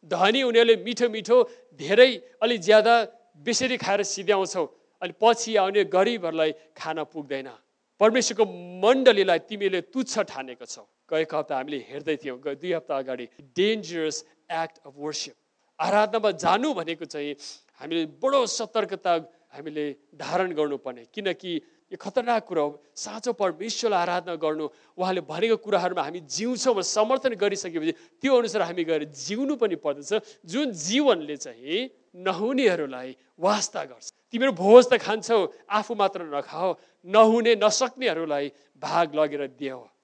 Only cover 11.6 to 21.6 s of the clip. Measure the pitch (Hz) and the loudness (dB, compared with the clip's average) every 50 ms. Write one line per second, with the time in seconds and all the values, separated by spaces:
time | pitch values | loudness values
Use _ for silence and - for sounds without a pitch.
11.6 | 135 151 147 135 117 - 135 147 147 156 156 143 156 139 127 123 139 151 139 139 | -6 -6 -8 -10 -10 -10 -14 -10 -4 -4 -6 -4 -4 -10 -12 -8 -8 -10 -10 -8
12.6 | 151 180 175 160 156 - 151 135 135 131 131 123 123 113 _ - 147 135 _ 175 | -6 -6 -6 -6 -4 -4 -6 -6 -4 -6 -8 -10 -10 -14 _ -20 -20 _ _ 0
13.6 | 190 208 226 220 190 156 170 165 160 156 143 - - _ _ _ _ _ 175 165 | 0 0 0 -2 -6 -10 -8 -6 -4 -4 -6 -8 -12 _ _ _ _ _ -6 -6
14.6 | 165 160 _ _ _ 143 135 143 143 151 147 - - 147 123 _ _ _ _ _ | -6 -8 _ _ _ -20 -18 -12 -10 -10 -8 -8 -10 -12 -14 _ _ _ _ _
15.6 | _ _ _ - 160 175 196 208 214 208 226 226 208 214 185 151 180 170 180 208 | _ _ _ -6 -4 0 2 2 0 0 -2 -2 0 0 -2 0 0 0 2 2
16.6 | 254 311 269 185 165 160 170 156 165 151 - 151 143 147 143 143 - - - - | 0 -2 -4 -4 -6 -8 -8 -10 -10 -12 -10 -8 -8 -8 -10 _ -14 -20 -20 -20
17.6 | _ _ _ _ 135 151 165 165 160 156 143 _ - 269 277 277 247 208 - - | _ _ _ _ -10 -6 -4 -4 -4 -4 -6 _ -2 2 2 2 2 0 -4 -6
18.6 | 226 208 _ 226 208 - 196 180 _ 185 170 165 156 - _ _ _ _ - 135 | -8 -4 _ -2 -2 -2 -6 -4 _ 0 0 0 -2 -8 _ _ _ _ -20 -14
19.6 | 143 160 151 151 147 147 139 _ _ _ _ 147 139 135 165 180 190 185 170 151 | -14 -8 -6 -6 -6 -6 -6 _ _ _ _ -14 -8 -4 -2 -2 -2 -2 0 -2
20.6 | 151 147 143 131 - 131 123 120 117 _ _ 214 202 196 175 - - 185 170 156 | -2 -2 -2 -6 -8 -12 -12 -12 -18 _ _ -6 -4 -4 -6 -6 -6 -6 -6 -6